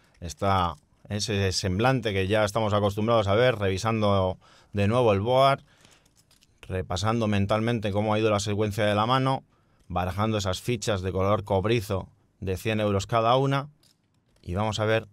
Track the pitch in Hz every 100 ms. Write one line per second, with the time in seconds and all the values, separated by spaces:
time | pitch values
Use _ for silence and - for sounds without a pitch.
0 | _ _ 87 - 98 95 87 - _ _
1 | - 104 104 101 98 90 98 92 123 135
2 | 110 98 95 107 104 113 110 104 101 101
3 | 104 117 101 104 127 110 98 95 113 113
4 | 104 98 92 - _ - _ 101 101 120
5 | 117 98 110 127 135 139 - _ - _
6 | _ _ _ _ _ _ - 92 92 95
7 | 107 117 107 101 98 107 113 120 104 98
8 | 107 107 110 104 107 101 107 98 104 104
9 | 113 131 131 131 - _ _ _ _ 87
10 | 90 90 110 110 98 92 - 123 120 101
11 | 92 92 98 104 101 98 101 120 101 95
12 | 90 _ _ _ 95 90 113 107 104 98
13 | 101 117 113 131 139 139 147 _ _ _
14 | _ _ _ _ - 90 107 107 107 110
15 | 110